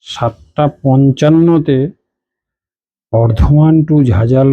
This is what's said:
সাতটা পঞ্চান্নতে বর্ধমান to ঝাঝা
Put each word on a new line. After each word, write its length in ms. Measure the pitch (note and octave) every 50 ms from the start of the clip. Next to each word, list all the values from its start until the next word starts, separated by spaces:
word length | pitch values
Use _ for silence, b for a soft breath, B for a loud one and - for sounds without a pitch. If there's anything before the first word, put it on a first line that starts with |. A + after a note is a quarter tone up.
| _
সাতটা 580 | - - - A#2+ A#2 A2+ _ - _ _ - D3 D3 C#3+ _ -
পঞ্চান্নতে 960 | C3+ C3 C3+ C#3 C#3 B2+ - - D3+ D#3 E3 E3 E3+ E3+ E3 D#3 D3+ C#3 C3 C3+ E3 - _ _ _ _ _ _ _ _ _ _ _ _ _ _ _ _ _ _ _ _ _ _ _ -
বর্ধমান 640 | A2+ A#2 A#2 A2+ - - - D3 D3+ D3+ D#3 D#3+ D#3+ D3
to 80 | D#3 D3+ D3+ C#3 B2
ঝাঝা 320 | G#2+ F#2+ A2+ A2+ C3 C3 C3+ C3+